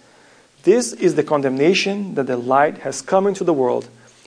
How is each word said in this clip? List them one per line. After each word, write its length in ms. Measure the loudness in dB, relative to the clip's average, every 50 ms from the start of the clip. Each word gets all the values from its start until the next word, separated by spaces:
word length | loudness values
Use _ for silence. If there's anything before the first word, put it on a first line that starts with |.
| _ _ _ _ _ _ _ _ _ _ _ _ 2
"This 280 | 4 4 4 2 -2 -4
is 200 | -2 0 0 2
the 80 | 0
condemnation 960 | 0 0 0 0 0 0 0 2 2 2 2 2 0 -2 -4 -6 -8 -6 -6
that 100 | -6 -4
the 100 | -4 -4
light 420 | -4 -2 0 2 2 2 2 0 -6
has 240 | -10 -10 -10 -10
come 240 | -4 -2 0 2 2
into 180 | 0 -2 0 0
the 80 | 0
world, 360 | 0 2 0 0 0 -2 -6 -10 -16 -20 -20 -20 _ _ -20